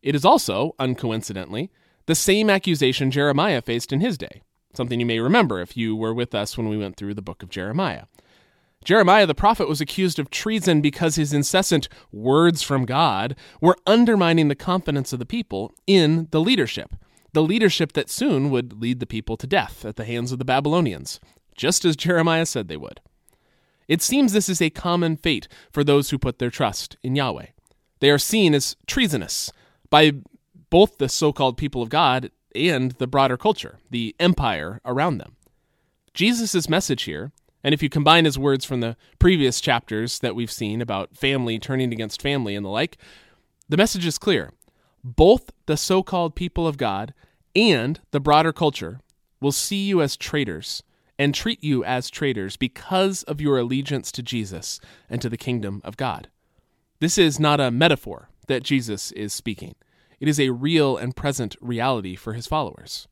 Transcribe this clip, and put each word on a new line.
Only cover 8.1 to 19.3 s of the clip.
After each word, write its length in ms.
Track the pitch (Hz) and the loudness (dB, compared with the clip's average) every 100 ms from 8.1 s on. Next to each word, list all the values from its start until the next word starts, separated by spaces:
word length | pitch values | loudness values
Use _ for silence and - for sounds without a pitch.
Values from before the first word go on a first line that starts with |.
| _ _ _ _ _ _ _ | _ _ _ _ _ _ _
Jeremiah 420 | - 202 180 208 190 | 2 4 6 6 6
the 80 | |
prophet 340 | - 208 226 151 | 4 2 2 0
was 120 | 151 | -2
accused 400 | 151 - 185 160 | -4 0 -2 0
of 100 | 143 | -6
treason 500 | - 214 220 190 160 | -4 -2 0 2 4
because 360 | 147 139 165 156 | 2 0 -2 0
his 180 | 147 | 0
incessant 540 | 147 143 185 190 165 - - _ | 0 2 0 2 0 0 -16 _
words 500 | 101 113 143 170 165 | -6 2 6 6 2
from 240 | - 139 123 | 0 -2 0
God 480 | 131 160 98 113 139 - - | 0 2 0 -2 -6 -14 0
were 160 | 165 180 - | 2 2 4
undermining 600 | 220 240 220 170 165 151 | 4 6 4 4 4 4
the 60 | |
confidence 580 | 139 - 185 175 143 131 | 0 -2 -2 -2 -4 -4
of 60 | 127 | -6
the 80 | 120 | -6
people 480 | 233 226 95 107 _ - | -8 -6 -8 -8 _ 4
in 420 | 196 156 165 160 | 6 6 4 2
the 100 | 160 | 0
leadership, 540 | 170 254 123 - - - _ _ _ | 2 2 2 -2 -10 -14 _ _ _
the 100 | 156 | 0
leadership 500 | 156 220 214 - 160 | 2 4 2 2 -2
that 160 | - 135 | -2 -4
soon 420 | - 277 156 143 | -2 0 2 2
would 300 | 131 123 107 | 0 -2 -6
lead 200 | 117 123 | -4 -4
the 60 | 113 | -4
people 300 | 110 - | -8 -6